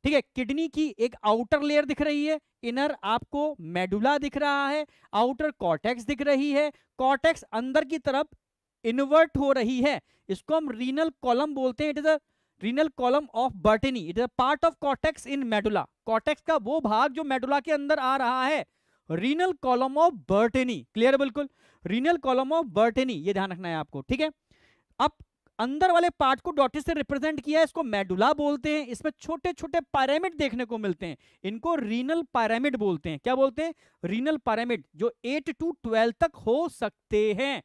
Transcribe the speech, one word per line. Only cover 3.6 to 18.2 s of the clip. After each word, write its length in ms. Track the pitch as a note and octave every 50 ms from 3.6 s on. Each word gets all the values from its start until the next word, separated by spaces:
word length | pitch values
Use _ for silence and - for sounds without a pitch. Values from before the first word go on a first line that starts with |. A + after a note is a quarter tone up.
| E3+ D#3 F3 F3 F#3 F#3 F#3+ G#3 G#3+ C4 D4
दिख 200 | D4 C#4 C#4+ -
रहा 300 | C#4 D4 C#4+ C#4+ C#4+ C#4 C4+
है, 160 | C#4+ D4+ D4+ _ _ _ _ _ -
आउटर 380 | G3+ A#3 B3 C4+ A#3 D#4 D4+ - _
कॉर्टेक्स 440 | G3 F3 E3 D3+ - A3 B3 A#3+ A3
दिख 160 | G#3 C#4+ A#3
रही 300 | C#4+ C#4+ C#4+ C4 C#4 D4
है, 200 | C#4 C#4 D4+ D4 - _ _ _ _
कॉर्टेक्स 460 | - B3+ C4 C#4 C4+ - E4 D#4+ - - _ -
अंदर 320 | A3 A#3+ C4 C4 D#4 D#4
की 120 | C4 D#4+ D#4
तरफ 280 | - D4 C4 C4+ D4+ - - _ _ _ _ _ _ _ _ _ _
इन्वर्ट 520 | A3+ A#3 B3+ C#4 C4+ D4 D#4 D#4+ D#4 _
हो 140 | C4 C#4+ C#4
रही 280 | C4+ C4 A#3 A3 C4 B3
है, 180 | A#3+ D4 C4+ D3 _ _ _ _ _ -
इसको 260 | F#3+ - - - D#4
हम 140 | D#4+ D#4 C#4
रीनल 380 | A#3+ G#3+ B3 B3+ C4 D4 D#4+ E4 - _
कॉलम 320 | - B3+ A#3+ B3 D4 D#4 C#4+
बोलते 300 | C4+ C4 B3+ A#3+ - D4
हैं। 80 | D4+ D4
It 60 | D4
is 80 | D4
a 100 | D#4 D#4 D4 _ _ _ _ _ _ _ _
renal 280 | - G#3+ A#3+ C#4 D#4 D#4 _ -
column 260 | B3 B3 C4 D4 D4+ B3+ -
of 220 | A3 B3 C4 A3+ F#3+
Bertini, 420 | D#3 G#3+ G#3+ A3 - C4+ C4 A#3 E3+ D#3
it 80 | F3
is 80 | G#3+ B3
a 40 | C4 _ -
part 240 | B3 C4 D4 C#4+ -
of 100 | E4 D#4+ _ -
cortex 420 | C#4 C4+ - - D#4 D4+ - -
in 160 | B3+ C#4 C#4 C4+ A#3
medulla। 340 | A3 G#3 G3+ G#3+ G#3 F3+ C#3+ - _ _ _
कॉर्टेक्स 360 | - A3 A3 - D4 D4+ _
का 140 | _ - D#4+ D4
वो 200 | G3+ G#3+ D4 D#4+
भाग 320 | C#4 G#3+ G#3+ A3 B3+ D4 B3+
जो 100 | D4+ D#4+
मेडुला 360 | C#4+ C4 C4 A#3 C4 C#4+ C#4+
के 120 | B3 E4
अंदर 280 | D#4 C#4+ C#4+ C#4+ D#4 D4
आ 160 | C4 B3+ C4
रहा 280 | C#4